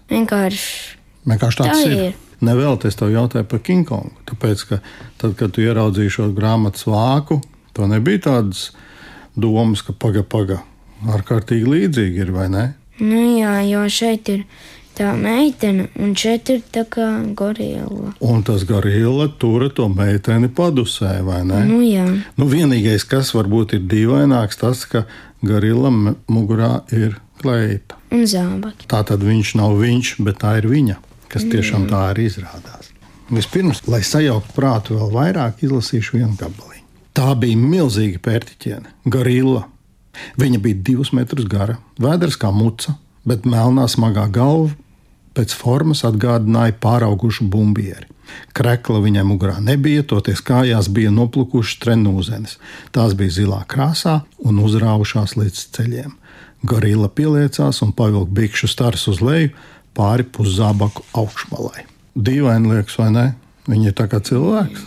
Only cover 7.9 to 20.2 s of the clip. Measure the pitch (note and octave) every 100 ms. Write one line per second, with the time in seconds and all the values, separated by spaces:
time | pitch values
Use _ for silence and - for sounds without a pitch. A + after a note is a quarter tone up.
7.9 | G#2+ C#3 G3+ D3 B2 G2+ F#2 - - -
8.9 | - - - - - A2+ A2 A2+ G#2 -
9.9 | G2+ A#2 G2+ G2+ A2+ F#2+ F#2+ - - -
10.9 | - A2 G#2 - A2+ A2 A#2 A#2+ D#3+ G3
11.9 | C3 F#2+ F2 F#2+ F#2 F#2 F#2+ B2 - -
12.9 | - G#3+ A3+ A#3+ A#3 G#3+ G3+ G3+ G3+ G#3
13.9 | - A3+ A3 A3 G3+ G3 - - - -
14.9 | - G3+ G3+ G3+ A#3 D4+ - G#3+ F#3+ F#3+
15.9 | - G3+ F#3+ A3 A#3 - B3+ - A3+ A3+
16.9 | A#3+ A3 A3 A3 G#3 G3+ G#3+ G#3+ G#3+ G3+
17.9 | G3+ G3+ - A#2 A#2 G#2 G2+ F#2 G#2 G2+
18.9 | G#2 A#2 C3+ D3+ - A#2 A#2 C3+ C#3 A2
19.9 | F#2+ G2+ G#2